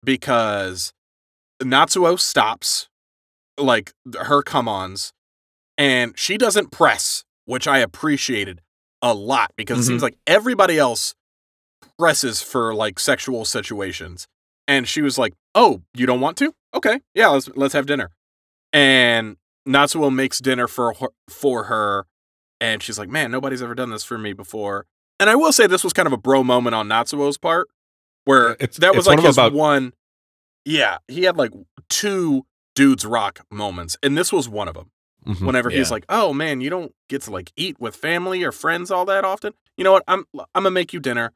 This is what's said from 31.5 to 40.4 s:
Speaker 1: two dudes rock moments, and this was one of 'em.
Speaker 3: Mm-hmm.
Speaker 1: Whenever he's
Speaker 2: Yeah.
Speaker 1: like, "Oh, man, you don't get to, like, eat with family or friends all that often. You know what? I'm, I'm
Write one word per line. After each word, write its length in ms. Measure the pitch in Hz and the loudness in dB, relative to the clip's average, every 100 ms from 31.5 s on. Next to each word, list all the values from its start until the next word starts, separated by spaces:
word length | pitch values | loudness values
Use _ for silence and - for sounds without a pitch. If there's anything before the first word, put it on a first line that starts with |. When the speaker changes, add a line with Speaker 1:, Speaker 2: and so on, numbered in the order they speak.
| 107 95 _ _ | -4 -20 _ _
Speaker 1:
two 560 | - 208 196 170 135 - _ _ - | -4 -2 -2 0 -2 -4 _ _ 2
dudes 300 | 139 127 107 | 2 2 -2
rock 360 | 117 101 - _ | -2 -2 -6 _
moments, 480 | 104 104 90 85 - | -8 -6 -6 -10 -4
and 120 | 143 147 | -2 -2
this 140 | 180 | -2
was 160 | 185 120 | -2 -4
one 200 | 104 95 | -8 -10
of 100 | 76 | -10
'em. 140 | - _ _ _ - | -20 _ _ _ -10
Speaker 3:
Mm-hmm. 200 | 92 92 | -6 -2
Speaker 1:
Whenever 220 | 127 120 | 0 0
he's 160 | 135 127 | -2 -2
Speaker 2:
Yeah. 40 | 113 | -4
Speaker 1:
like, 100 | - | -4
"Oh, 220 | 214 202 | 0 0
man, 300 | 139 156 135 | -2 -4 -6
you 80 | 131 | -6
don't 240 | 180 165 _ _ | -8 -10 _ _
get 140 | 139 | -10
to, 80 | 123 | -8
like, 200 | 98 90 - | -12 -12 -10
eat 200 | 180 143 | -10 -8
with 160 | 117 - | -12 -8
family 480 | 151 170 180 185 | -4 -4 -4 -4
or 80 | 170 | -4
friends 400 | - 156 170 180 | -4 -4 -4 -2
all 140 | 185 185 | -2 0
that 200 | 196 190 | 0 -2
often. 280 | 196 214 - _ - | -4 -8 -12 _ -2
You 60 | |
know 80 | 185 | 4
what? 100 | 190 - | 4 4
I'm, 180 | 185 190 | -4 -4
I'm 80 | 139 | -14